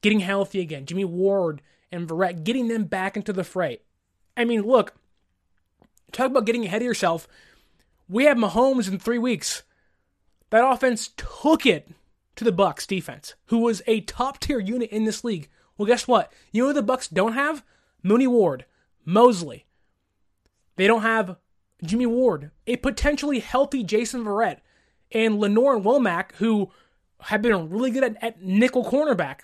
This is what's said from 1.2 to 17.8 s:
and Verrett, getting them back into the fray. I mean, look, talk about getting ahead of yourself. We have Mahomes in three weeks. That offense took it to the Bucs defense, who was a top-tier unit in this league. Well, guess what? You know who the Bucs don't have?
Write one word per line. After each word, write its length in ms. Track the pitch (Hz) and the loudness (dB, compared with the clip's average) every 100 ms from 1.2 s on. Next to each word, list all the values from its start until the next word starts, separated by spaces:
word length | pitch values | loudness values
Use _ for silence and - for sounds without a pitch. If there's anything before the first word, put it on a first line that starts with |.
| 190 196 170 147 _ _ _ | 0 0 -2 -4 _ _ _
and 160 | 180 170 | -10 -8
Verrett, 360 | 165 185 175 | -2 -2 -2
getting 240 | 160 254 233 | -4 -2 -2
them 180 | 226 190 | -4 -4
back 320 | 196 190 208 | -4 -4 -6
into 160 | 202 | -6
the 100 | 190 | -6
fray. 360 | 175 185 165 117 _ _ _ _ _ - | -6 -4 -6 -6 _ _ _ _ _ -4
I 100 | 233 | -2
mean, 160 | 233 | 0
look, 320 | 208 247 196 _ _ _ _ _ _ _ _ _ _ _ _ | 4 2 2 _ _ _ _ _ _ _ _ _ _ _ _
talk 160 | - 262 | -4 0
about 180 | 262 214 | 0 0
getting 200 | 240 208 | -2 -2
ahead 160 | 208 | -4
of 40 | 247 | -2
yourself. 420 | 220 180 165 - _ _ _ _ _ _ _ _ | 0 0 -2 -8 _ _ _ _ _ _ _ _
We 180 | 190 294 | 2 4
have 120 | 254 | 4
Mahomes 500 | 214 180 262 262 190 | 2 2 2 2 -2
in 120 | 190 | -4
three 180 | - 240 | -2 -2
weeks. 460 | 240 202 - - _ _ _ _ _ _ _ _ _ | 0 -2 -4 -10 _ _ _ _ _ _ _ _ _
That 200 | 220 254 | 4 4
offense 400 | 240 262 233 - - | 2 0 -2 -6 -12
took 480 | - - 285 320 262 | -14 -2 2 4 4
it 240 | 160 - - _ _ _ - | 2 -2 -20 _ _ _ -2
to 80 | |
the 100 | 226 | -2
Bucs 320 | 180 196 - - | 2 0 0 -6
defense, 500 | 190 - 131 - - _ | -6 -6 -16 -20 -20 _
who 120 | 233 | 0
was 240 | 233 202 - | 0 -2 -2
a 140 | 220 | -2
top-tier 580 | 214 - 254 277 - 277 | -2 -6 -6 -4 -4 -4
unit 320 | 190 247 233 | -2 -4 -4
in 140 | 214 220 | -2 -4
this 180 | 214 | -4
league. 260 | 240 190 143 _ _ _ | -6 -6 -8 _ _ _
Well, 100 | 208 | 0
guess 200 | 240 - | 0 2
what? 240 | 233 - _ _ | 0 0 _ _
You 120 | 214 | -2
know 40 | 262 | 0
who 60 | |
the 100 | 294 | 0
Bucs 280 | 208 254 - | 0 -2 -2
don't 220 | 160 214 | -2 -2
have? 320 | 233 285 311 _ _ | -2 -4 -4 _ _